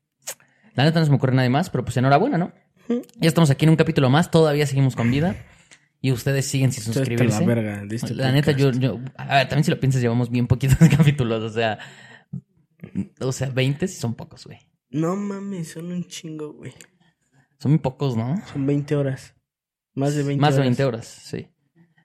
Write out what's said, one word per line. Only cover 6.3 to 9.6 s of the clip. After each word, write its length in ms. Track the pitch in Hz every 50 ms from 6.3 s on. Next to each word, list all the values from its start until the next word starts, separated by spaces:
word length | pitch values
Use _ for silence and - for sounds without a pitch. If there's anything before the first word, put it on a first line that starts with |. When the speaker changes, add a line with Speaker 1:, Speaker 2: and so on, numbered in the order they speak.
| 139 139 135
Speaker 1:
siguen 240 | - - 135 135 123
sin 80 | - -
Speaker 2:
Esto 80 | 107 113 110
está 80 | 135
Speaker 1:
suscribirse. 380 | 131 123 120 120 123 110 107 107
Speaker 2:
la 40 | 107
verga 400 | 117 117 117 107 104 104 101 101
de 100 | 101 110
este 180 | 117 120 - 117
Speaker 1:
La 160 | - 131 131
neta, 200 | 131 147 143 160 143
yo, 180 | 131 139 135
Speaker 2:
podcast. 100 | 117 131 127
Speaker 1:
yo, 160 | 123 90 123 131 131 -
a 200 | - 139 135 135
ver, 100 | 139 127
también 160 | - 135 143